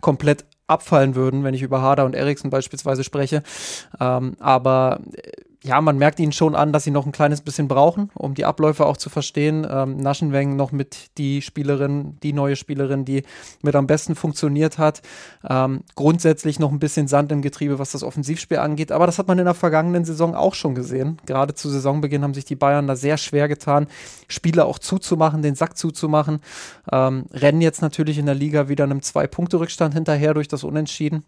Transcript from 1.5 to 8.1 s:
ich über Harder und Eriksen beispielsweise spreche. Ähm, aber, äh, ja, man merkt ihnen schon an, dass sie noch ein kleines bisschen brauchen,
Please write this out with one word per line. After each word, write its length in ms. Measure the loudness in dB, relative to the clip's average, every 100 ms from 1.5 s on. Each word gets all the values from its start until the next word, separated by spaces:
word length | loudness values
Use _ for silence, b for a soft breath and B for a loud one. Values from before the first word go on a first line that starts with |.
| -4
ich 80 |
über 180 | -2 0
Harder 240 | 2 4 2
und 80 |
Eriksen 380 | 0 -2 -2 -2
beispielsweise 520 | -4 -4 -8 -4 -2
spreche. 380 | -2 -2 -2 -2 -4 B B B B -4
Ähm, 360 | -2 0 -2 -4
aber, 600 | 2 4 4 4 2 0 -6
äh, 180 | -16 -16 -18 -20 _
ja, 180 | 0 2
man 160 | 4 4
merkt 220 | 2 4
ihnen 120 | -2
schon 240 | 2 2 4
an, 160 | 2
dass 120 | 2
sie 80 | 0
noch 160 | -2 -2
ein 40 |
kleines 300 | 0 0 0
bisschen 260 | -6 -4 0
brauchen, 440 | 4 4 4 -6